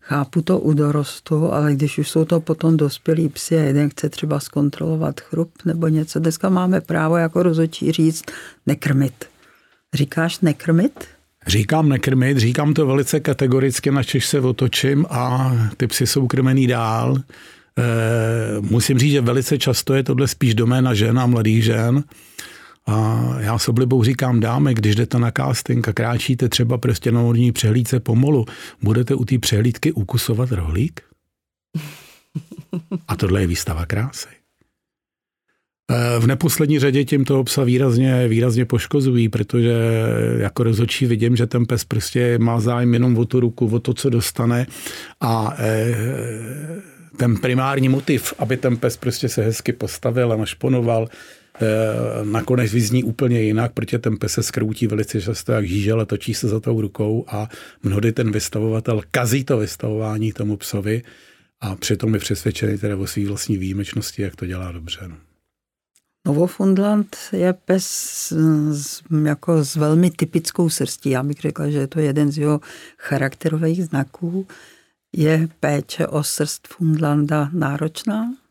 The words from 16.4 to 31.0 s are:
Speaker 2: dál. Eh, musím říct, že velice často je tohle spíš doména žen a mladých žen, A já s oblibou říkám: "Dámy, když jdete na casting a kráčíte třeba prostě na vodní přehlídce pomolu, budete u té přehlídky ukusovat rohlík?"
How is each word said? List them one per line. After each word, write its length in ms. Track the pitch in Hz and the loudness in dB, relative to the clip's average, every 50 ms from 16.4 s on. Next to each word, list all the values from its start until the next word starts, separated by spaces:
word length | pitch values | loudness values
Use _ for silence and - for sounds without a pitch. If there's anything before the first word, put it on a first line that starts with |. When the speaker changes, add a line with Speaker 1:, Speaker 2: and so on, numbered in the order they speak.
| 131 131 131 135 135 | 2 4 4 4 4
Speaker 2:
dál. 500 | 123 123 117 117 110 110 113 117 123 135 135 131 _ - - - - - - _ _ _ - | 4 2 0 0 0 0 0 0 0 0 -2 -2 _ -16 -20 -20 -20 -20 -20 _ _ _ -2
Eh, 840 | 120 120 117 113 113 113 117 117 113 113 113 117 110 110 107 107 | 0 0 0 0 0 2 0 0 0 0 0 -2 -2 -2 -4 -4
musím 380 | 104 - - 113 - - 139 131 | -2 0 2 2 2 2 2 2
říct, 140 | 123 151 143 | 4 4 4
že 80 | 143 | 2
velice 380 | 123 117 123 139 127 - 156 135 | 2 2 2 2 2 0 0 0
často 360 | - 139 123 - - - 135 | 2 0 0 0 0 0 0
je 80 | 135 135 | 0 2
tohle 260 | - 135 123 139 123 | 0 0 0 0 0
spíš 260 | - - - 123 113 | 0 0 2 2 4
doména 400 | 107 120 117 127 127 131 127 123 | 4 2 2 4 2 2 2 2
žen 240 | 101 104 110 117 127 | 2 2 2 2 2
a 80 | 127 | 4
mladých 380 | 123 123 117 110 107 110 113 110 | 4 2 4 4 4 4 4 4
žen, 400 | 113 113 113 110 117 123 143 147 - - - - - - - - - - - - - - _ _ | 4 2 2 2 2 2 2 0 -2 -10 -20 -20 -20 -20 -18 -18 -18 -18 -20 -20 -20 -20 _ _
A 500 | - 107 110 110 110 113 113 117 123 123 127 | -2 0 2 2 2 0 0 0 -2 -2 -2
já 180 | 113 101 113 117 | -2 -2 -2 0
s 100 | - - | 0 0
oblibou 360 | 117 117 131 123 131 131 113 | 2 2 2 4 4 4 4
říkám: 360 | 117 135 120 139 131 123 117 | 2 2 2 0 2 2 2
"Dámy, 340 | 107 113 117 131 147 139 127 | 2 2 2 2 2 2 4
když 200 | 110 104 107 104 | 4 4 4 4
jdete 240 | 104 120 113 - 123 | 2 2 0 2 2
na 140 | 120 113 113 | 2 2 0
casting 520 | - 131 135 127 117 - - 127 120 117 - | 0 0 0 0 -2 -2 -2 0 0 0 0
a 40 | 104 | 0
kráčíte 560 | - 113 113 120 120 - - 131 120 131 120 | 0 0 0 0 -2 0 -2 0 0 0 0
třeba 300 | - - 123 117 127 120 | 2 2 0 2 0 0
prostě 340 | - 123 113 - - 120 117 | 0 0 0 0 0 0 2
na 100 | 120 120 | 2 4
vodní 300 | 117 117 117 123 123 117 | 4 4 4 4 2 2
přehlídce 480 | - - 110 107 123 120 - - 127 | 2 2 2 2 2 2 2 0 -2
pomolu, 440 | 113 - 110 113 131 143 151 135 110 - - - - - - _ - | 0 2 2 2 4 4 4 2 2 -2 -6 -18 -18 -20 -10 _ 0
budete 320 | 101 110 113 127 117 135 | 2 2 2 2 2 0
u 100 | - 127 | 0 0
té 140 | - 135 123 | 0 0 0
přehlídky 540 | 110 - - 101 110 123 117 - - 147 165 | 2 2 2 2 2 2 0 0 -2 -2 0
ukusovat 600 | - 101 90 - 120 - - 117 107 127 123 123 | 0 -4 -2 -2 -2 0 0 0 0 0 -2 -2
rohlík?" 480 | 92 87 78 78 80 123 170 - - | -2 -2 -2 0 0 -2 -2 -4 -10